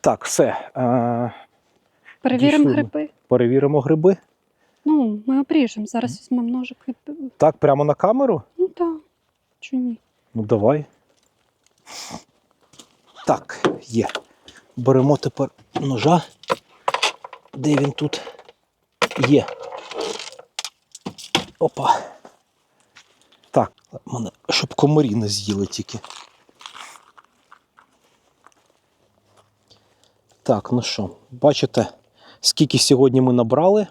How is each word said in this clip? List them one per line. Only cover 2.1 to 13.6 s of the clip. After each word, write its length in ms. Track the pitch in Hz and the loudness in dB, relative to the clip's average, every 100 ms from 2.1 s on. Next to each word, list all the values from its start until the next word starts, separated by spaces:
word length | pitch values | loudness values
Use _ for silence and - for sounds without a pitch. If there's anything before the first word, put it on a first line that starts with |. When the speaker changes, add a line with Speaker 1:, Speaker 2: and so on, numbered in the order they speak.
| - | -8
Speaker 2:
Перевіримо 360 | 254 247 285 302 | -4 2 4 4
Speaker 1:
дійшли 80 | |
ми. 80 | 285 | 4
Speaker 2:
гриби. 360 | 285 285 302 302 _ _ | 2 -2 -6 -8 _ _
Speaker 1:
Перевіримо 540 | 127 120 135 139 147 | 2 4 4 2 2
гриби. 360 | 135 160 180 190 _ _ _ _ _ _ | 2 4 4 2 _ _ _ _ _ _
Speaker 2:
Ну, 340 | 294 302 233 208 | 0 2 2 -2
ми 140 | 220 269 | -2 0
обріжемо. 440 | 277 320 240 214 214 | 2 2 0 -2 -6
Зараз 240 | 233 240 | -4 -4
Speaker 1:
Мгм. 80 | 151 | -8
Speaker 2:
візьмемо 380 | - 247 233 254 | -4 -2 -2 -4
ножик 200 | 247 262 - | -6 -12 -14
і 60 | 240 - 302 269 _ | -12 -14 -12 -14 _
Speaker 1:
Так, 200 | 147 - | 0 2
прямо 280 | 147 139 | 2 2
на 80 | 147 | 0
камеру? 480 | 143 185 247 269 160 - - | 0 0 2 0 0 -6 -4
Speaker 2:
Ну 100 | 370 | -4
так. 300 | - 339 320 _ _ _ _ _ _ | -2 -4 -4 _ _ _ _ _ _
Чому 240 | - 262 | -8 -4
ні? 140 | 247 226 _ _ _ | -4 -6 _ _ _
Speaker 1:
Ну, 100 | 113 | -8
давай. 420 | 107 113 107 151 147 _ _ _ _ _ _ _ _ _ - - - - _ _ _ _ _ - - _ _ - | 0 2 2 0 -4 _ _ _ _ _ _ _ _ _ -20 -18 -16 -18 _ _ _ _ _ -20 -20 _ _ -8
Так, 440 | - 139 - - | -2 -2 -4 -4